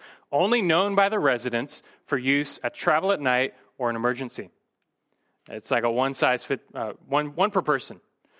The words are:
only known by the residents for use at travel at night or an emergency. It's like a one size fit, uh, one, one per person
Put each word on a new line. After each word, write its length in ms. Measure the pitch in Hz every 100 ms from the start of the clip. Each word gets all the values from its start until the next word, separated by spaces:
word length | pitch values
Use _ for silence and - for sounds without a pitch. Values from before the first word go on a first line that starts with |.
| - - -
only 300 | 143 196 240
known 340 | 180 165 202 196
by 140 | 196
the 100 | 208
residents 640 | 147 120 123 117 139 - - _ -
for 120 | 135
use 400 | 131 143 143 -
at 100 | 120
travel 380 | - 180 156 190
at 80 | 170
night 340 | 139 127 131 - _ -
or 120 | 120
an 80 | 117
emergency. 520 | 120 123 127 - 95 _ _ _ _ _ _ _ _ _ -
It's 220 | 110 -
like 120 | 123
a 80 | 117
one 220 | 120 135
size 320 | 135 139 123 -
fit, 160 | 131 _
uh, 200 | 131 110 - 135
one, 280 | 143 147 143
one 160 | 202
per 100 | 202
person 380 | 147 135 - 101 _ _ _